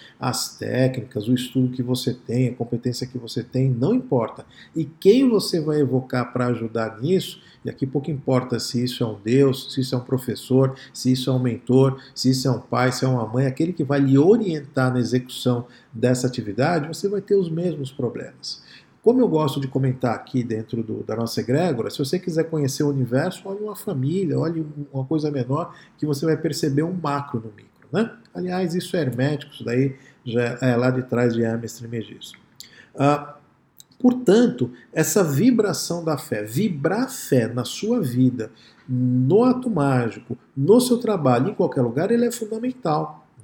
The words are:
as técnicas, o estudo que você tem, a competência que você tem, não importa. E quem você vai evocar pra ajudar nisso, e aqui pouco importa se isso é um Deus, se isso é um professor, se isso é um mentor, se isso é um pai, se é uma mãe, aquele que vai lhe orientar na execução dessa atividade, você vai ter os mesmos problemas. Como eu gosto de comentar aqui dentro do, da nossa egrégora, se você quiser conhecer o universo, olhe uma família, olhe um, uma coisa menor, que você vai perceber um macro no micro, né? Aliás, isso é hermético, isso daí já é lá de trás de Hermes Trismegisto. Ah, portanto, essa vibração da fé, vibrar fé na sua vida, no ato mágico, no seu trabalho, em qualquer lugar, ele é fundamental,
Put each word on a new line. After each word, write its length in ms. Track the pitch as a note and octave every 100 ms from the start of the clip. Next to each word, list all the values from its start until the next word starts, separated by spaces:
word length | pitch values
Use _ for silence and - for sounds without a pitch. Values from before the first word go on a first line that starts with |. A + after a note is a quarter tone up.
| - _
as 380 | B2+ B2+ - -
técnicas, 720 | A2 A#2 C3 C3 G#2 - G#2
o 60 |
estudo 340 | B2 - C3 B2+ B2+
que 60 |
você 320 | A#2+ B2 -
tem, 340 | - - A#2+ B2
a 60 |
competência 520 | A#2 A#2 A#2 B2 A#2+ B2+
que 120 | C3
você 240 | A#2 -
tem, 260 | - B2+ C3+
não 260 | A#2 D3
importa. 520 | B3 - C3 A2 - - - -
E 120 | - D3
quem 420 | - F#3+ A#3+ C4+
você 320 | G#3+ - F3
vai 200 | D3+ D3+
evocar 520 | C3 B2+ B2+ B2+ A#2+
pra 140 | B2 B2
ajudar 520 | A2+ A2+ A2+ A2 G#2+
nisso, 440 | C#3 F#3 - - - -
e 60 | A#2+
aqui 180 | - C3+
pouco 240 | C#3+ C#3
importa 480 | C#3 - B2+ B2+ -
se 240 | - A#2+
isso 220 | B2 -
é 20 | A#2
um 120 | G#2
Deus, 520 | G#2 B2+ C#3 B2+ -
se 80 | -
isso 120 | C3
é 40 | B2+
um 60 |
professor, 720 | B2 C3 - G#2 - B2+ C3 C3 -
se 180 | - B2+
isso 160 | B2+ C3
é 60 |
um 40 | B2+
mentor, 640 | B2 A2 - B2+ C3+ C3 -
se 160 | - B2+
isso 180 | C3 C3+
é 20 |
um 100 | A2+
pai, 300 | - A#2+ B2+
se 140 | B2+
é 40 | C3
uma 180 | B2+ A2
mãe, 180 | B2
aquele 300 | C3+ C3 E3+
que 100 | F#3
vai 160 | C3+ C#3+
lhe 160 | C#3 C3+
orientar 720 | D#3+ A#3 G3+ D#3 C#3 - B2+
na 80 | B2+
execução 680 | A2 B2+ B2+ - B2+ A#2+ A#2+ - _
dessa 340 | A2+ B2 B2 B2
atividade, 640 | - G#2 G2 C#3+ F3 D3
você 180 | D#3+ G3
vai 140 | G3+
ter 140 | F#3+
os 160 | G3 E3+
mesmos 420 | D#3+ F3+ D3 C3+
problemas. 720 | - A#2+ - - - - - - - _ _
Como 180 | G#3+ B3+
eu 80 | A3
gosto 320 | D#3 D3+ C#3
de 80 | C3+
comentar 480 | C3 C3 B2+ B2 G#2+
aqui 260 | - C3
dentro 400 | A2+ A2 A2 A2+
do, 220 | A2 A2
da 100 | G#2+
nossa 260 | A2 A#2 -
egrégora, 500 | - C3+ F3+ B2+ G#2+
se 80 | -
você 200 | C#3 F#3
quiser 320 | F#3 D#3+ D#3+
conhecer 320 | D#3+ C3+ -
o 60 | D3
universo, 540 | C#3 A#2 B2+ F3 -
olhe 160 | G3 G3
uma 160 | G#3+ F#3+
família, 600 | - D3 C3 F#3 F3 C3
olhe 260 | D#3 E3
um, 220 | D3+ D3 C#3+
uma 120 | C3+
coisa 260 | C3 D#3+ D3+
menor, 420 | C#3+ A#2+ C#3+ E3+ - - _
que 80 |
você 220 | D3+ C3+ D#3+
vai 100 | D#3
perceber 460 | D#3 C#3+ D#3 C#3
um 100 | E3
macro 460 | F#3 D3+ C#3+ C3+ A#2
no 140 | A2
micro, 340 | - - _ _
né? 180 | E3 A3+ - _
Aliás, 400 | F3+ F3+ F#3 F3+
isso 220 | F3+ - F#3
é 60 |
hermético, 520 | C#3 A#2+ C3+ D3+ -
isso 100 | -
daí 300 | A2 B2 C3+ C3 - _
já 340 | B2 A#2 A#2+ B2
é 140 | C3
lá 160 | A#2+ B2+
de 140 | B2+
trás 300 | B2 A#2+ A#2+
de 100 | A2+
Hermes 300 | A#2 A#2 A#2
Trismegisto. 600 | - A#2 A#2 G2+ F#2+ - - _ _ - - - -
Ah, 380 | C#3 D3 C#3+ - _ _ _ _ - _
portanto, 760 | B3 A#3+ - G#3 A#3+ - B2 - -
essa 300 | D#3+ D#3 G#3+
vibração 800 | E3 C#3 A#3 A3+ G#3 D3+ - E3+
da 160 | D#3+ D3
fé, 240 | - A2
vibrar 640 | G#2+ B2 G#3 D3+ D3+ G3+ C4
fé 380 | - - C3 A2
na 180 | A#2
sua 360 | A#2 - G#3 A#3+
vida, 500 | D3 A#2+ B2+ B2+ G#2+ - - _ -
no 560 | B2 B2+ B2+ B2+ G3
ato 260 | B3 B3 B3+
mágico, 640 | F3+ C#3 B2+ A#2 - - C3+ _ C3+
no 240 | C#3+ A#3
seu 180 | B3 A#3+
trabalho, 520 | - G3 C3+ A#2+ D#3
em 40 |
qualquer 280 | - F3 -
lugar, 280 | A#2+ A#2 F#3+
ele 140 | A#3
é 80 | A#3+
fundamental, 920 | A#3 G#3+ A3 B3 B3+ E3+ D3+ D3+ - _ _